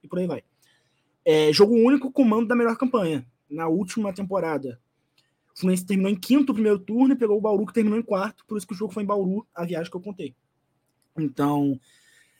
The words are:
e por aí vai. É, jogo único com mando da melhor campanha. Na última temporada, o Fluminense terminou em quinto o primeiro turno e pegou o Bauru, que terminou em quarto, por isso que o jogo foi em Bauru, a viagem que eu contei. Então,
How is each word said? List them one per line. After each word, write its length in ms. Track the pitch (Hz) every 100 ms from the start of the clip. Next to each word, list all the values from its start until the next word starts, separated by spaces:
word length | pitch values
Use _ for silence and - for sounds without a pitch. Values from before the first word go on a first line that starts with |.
e 40 | -
por 140 | 180
aí 60 | 180
vai. 180 | 143 - _ _ _ _ _ _ _
É, 280 | - 156 151
jogo 220 | 151 208
único 380 | 233 233 277 262
com 120 | -
mando 220 | 240 214 214
da 80 |
melhor 220 | 240 233 226
campanha. 500 | 254 240 170 147 123 _ _
Na 160 | 151 165
última 460 | 165 185 - 202
temporada, 680 | 185 190 190 165 147 135 120 _ _ _ _ _ _ _
o 60 | -
Fluminense 260 | 185 185
terminou 260 | 180 196 190
em 60 | 202
quinto 360 | - 277 277
o 20 |
primeiro 240 | 214 214 202
turno 360 | 190 226 262
e 20 | 262
pegou 200 | 226 208
o 40 |
Bauru, 260 | 214 196 208
que 80 |
terminou 240 | - 214 220
em 40 |
quarto, 420 | 220 190 208 - -
por 100 | 208
isso 100 | -
que 60 |
o 40 | 185
jogo 180 | 208
foi 80 | 220
em 40 | 202
Bauru, 380 | 202 185 196 -
a 120 | -
viagem 260 | 170 165 175
que 60 | 180
eu 40 |
contei. 320 | 196 190 147 - _ _ _ _ _ _ _ -
Então, 600 | 151 131 143 147 143 131 _ _ _ _ _